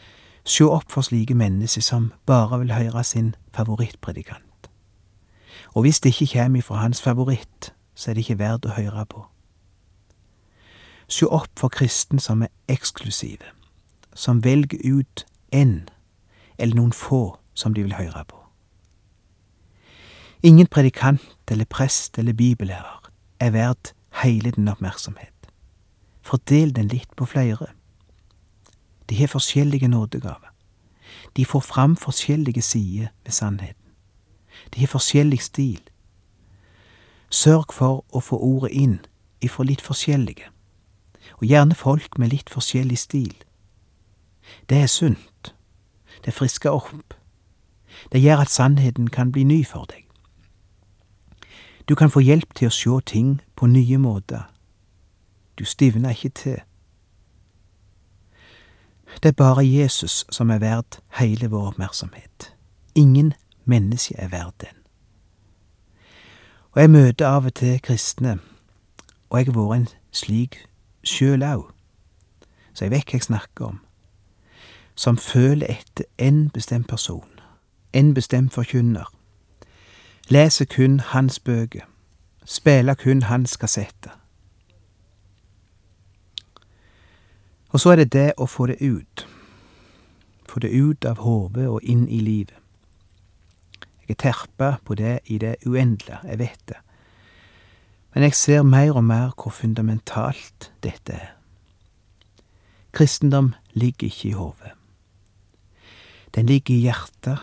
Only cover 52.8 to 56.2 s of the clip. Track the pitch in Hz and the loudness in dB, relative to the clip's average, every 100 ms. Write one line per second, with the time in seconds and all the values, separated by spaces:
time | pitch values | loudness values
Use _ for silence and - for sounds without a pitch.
52.8 | 117 131 - 110 131 139 - - 120 131 | -2 -2 -2 -2 0 -2 -6 0 4 6
53.8 | 123 135 131 98 - - - _ _ _ | 4 2 0 -2 -8 -14 -14 _ _ _
54.8 | _ _ _ _ _ _ _ - 107 - | _ _ _ _ _ _ _ -12 -10 2
55.8 | 135 110 127 113 | 2 4 -2 -4